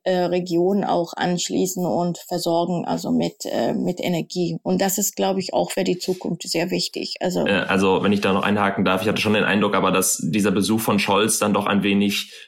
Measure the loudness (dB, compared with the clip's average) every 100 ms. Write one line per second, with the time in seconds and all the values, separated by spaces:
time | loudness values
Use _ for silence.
0 | -2 0 2 0 0 0 2 2 0 0
1 | -2 -2 -2 0 -2 -2 -2 -2 -2 0
2 | 0 -4 -6 -4 0 0 0 -2 -2 -4
3 | -2 0 0 -4 -6 -2 -2 -2 -2 -2
4 | -2 -2 -2 -2 -2 -2 -2 0 0 0
5 | -2 -2 -2 0 -2 -2 -2 -2 -2 -2
6 | -2 -4 -4 -6 -4 -4 -2 -2 -4 -6
7 | -8 -4 -4 0 0 0 0 2 4 2
8 | 2 2 2 2 2 2 0 2 2 2
9 | 0 0 2 2 2 2 2 2 2 2
10 | 0 -2 -2 0 2 2 2 0 2 0
11 | 2 2 2 2 2 2 2 2 2 2
12 | 2 0 -6 -14